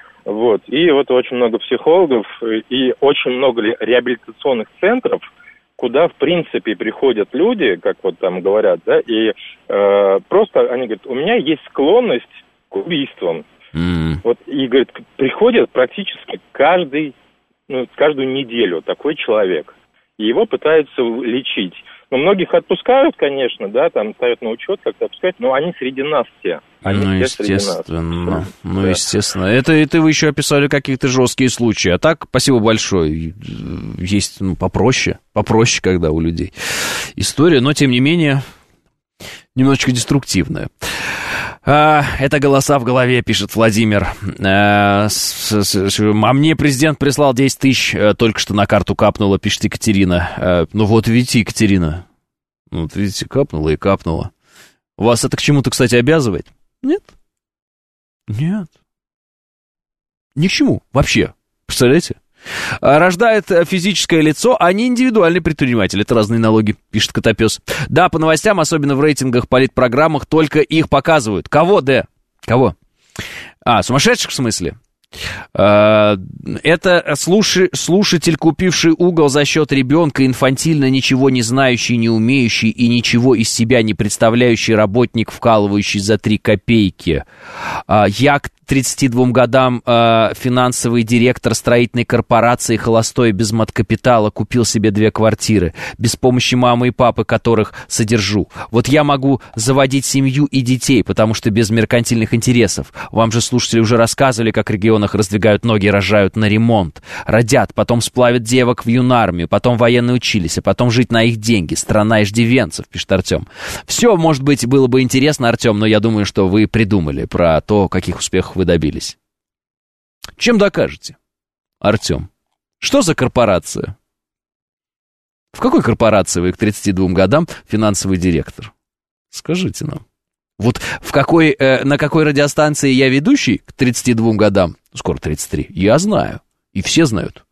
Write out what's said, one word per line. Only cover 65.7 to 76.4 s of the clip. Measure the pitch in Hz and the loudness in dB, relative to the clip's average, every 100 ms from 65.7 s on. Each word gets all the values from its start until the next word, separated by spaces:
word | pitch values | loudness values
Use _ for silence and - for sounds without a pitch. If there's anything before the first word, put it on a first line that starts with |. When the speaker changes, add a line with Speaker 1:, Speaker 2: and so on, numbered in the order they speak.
| 117 92 95 | 2 0 -2
Speaker 2:
Это | 104 117 | 0 2
разные | 107 113 | 2 2
налоги», | 113 110 107 - _ | 2 2 2 -4 _
пишет | 110 - | -4 -2
Котопес. | - 117 110 110 - - - 135 | -2 -2 0 0 -2 -8 -8 -2
«Да, | 139 175 | 2 2
по | 165 | 2
новостям, | 160 160 214 190 | 0 2 2 0
особенно | 151 160 143 135 | 0 0 0 2
в | |
рейтингах, | 151 139 131 127 - | 0 0 0 -2 0
политпрограммах, | 127 135 - 123 127 160 143 - | 2 2 2 0 2 2 0 0
только | 156 156 151 | 0 2 2
их | - 160 - | 0 0 2
показывают». | 139 - 156 110 92 - | 0 2 0 0 -4 0
Кого, | 147 170 202 | 0 4 2
Д? | 135 123 - _ _ _ - | 2 0 -2 _ _ _ -2
Кого? | 123 117 - _ _ _ - - - - _ | 2 2 -2 _ _ _ -18 -16 -16 -20 _
А, | - 110 | 0 0
сумасшедших | - 135 220 247 - | 2 0 2 0 -4
в | |
смысле? | - 120 - 82 - _ _ _ - - - - | -4 -4 -2 -6 -8 _ _ _ -14 -12 -14 -8
А, | - 101 104 107 107 107 98 95 - | 0 4 6 4 4 2 0 -6 -16